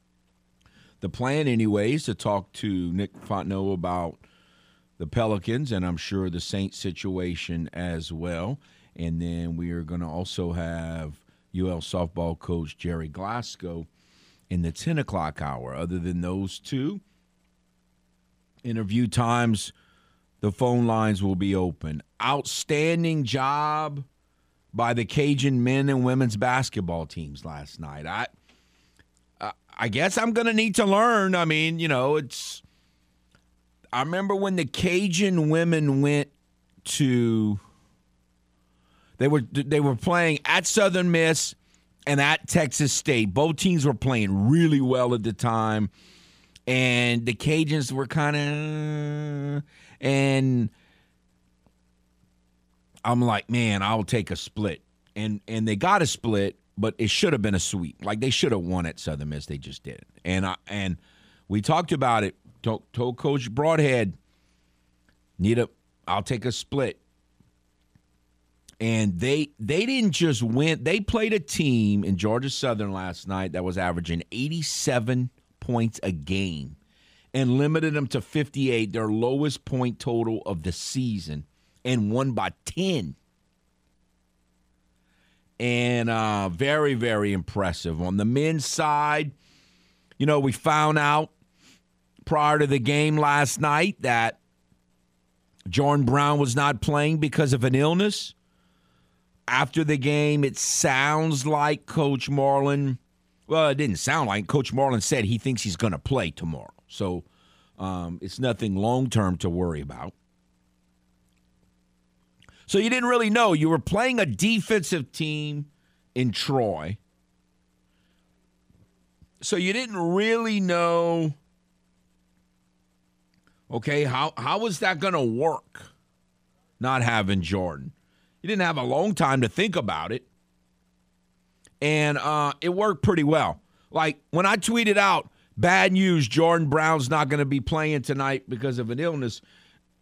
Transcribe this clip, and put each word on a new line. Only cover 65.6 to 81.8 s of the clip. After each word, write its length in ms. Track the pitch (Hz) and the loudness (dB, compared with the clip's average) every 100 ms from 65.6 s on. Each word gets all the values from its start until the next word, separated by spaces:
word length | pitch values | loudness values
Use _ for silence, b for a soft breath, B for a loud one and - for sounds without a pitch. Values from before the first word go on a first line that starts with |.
| 117 _ _ _ - | 0 _ _ _ -4
I'll 140 | 98 | -4
take 240 | - 123 123 | -2 -4 -4
a 60 | |
split." 460 | - - 139 117 - _ _ _ _ _ _ _ _ _ _ _ _ _ _ _ _ - - | -6 -6 -2 -2 -4 _ _ _ _ _ _ _ _ _ _ _ _ _ _ _ _ -20 -6
And 400 | 113 113 104 87 | 0 2 0 0
they, 300 | 123 151 143 - | 0 0 -2 -6
they 240 | 107 160 | -4 0
didn't 280 | 233 269 208 | 0 2 2
just 300 | 147 165 113 | 2 2 2
win. 400 | 113 123 156 151 | 0 2 2 0
They 180 | 135 208 | 0 -2
played 340 | 196 233 220 | 0 0 2
a 60 | 214 | 0
team 640 | 147 - 147 120 104 101 | -2 0 2 4 4 2
in 120 | 95 92 | 2 0
Georgia 320 | 107 117 135 | 0 0 -2
Southern 460 | - 131 110 101 | -2 -2 -2 -4
last 340 | 95 92 85 95 | -6 -8 -10 -6
night 240 | 95 95 | -4 -4
that 120 | 87 | -4
was 120 | 90 90 | -4 -2
averaging 460 | 90 85 82 85 - | -2 -2 -4 -6 -6
eighty-seven 960 | 113 143 165 147 - 147 123 113 127 127 - _ - | -6 -4 -4 -6 -4 0 0 0 0 -2 -6 _ -12
points 380 | - 117 113 - | -4 0 0 -2
a 100 | 98 | -6
game 640 | 82 76 98 95 76 67 76 b b b b b | -4 -4 -2 -2 -6 -10 -16 b b b b b
and 240 | 127 127 131 | -2 2 2
limited 380 | 147 160 156 | 2 2 0
them 120 | 147 135 | -2 -2
to 140 | 127 | -4
fifty-eight, 720 | - 151 139 139 131 117 110 | -2 -4 -2 -2 0 0 0
their 140 | 113 110 | -2 0
lowest 560 | 110 120 139 151 - | 0 2 2 0 -4
point 340 | - 131 123 - | -4 -2 -2 -2
total 440 | 123 117 113 110 | -2 -2 0 -2
of 180 | - 90 | -4 -6
the 80 | 87 | -4
season, 760 | 82 - 131 127 101 82 73 - _ _ _ | -6 -6 -4 -2 -4 -6 -10 -12 _ _ _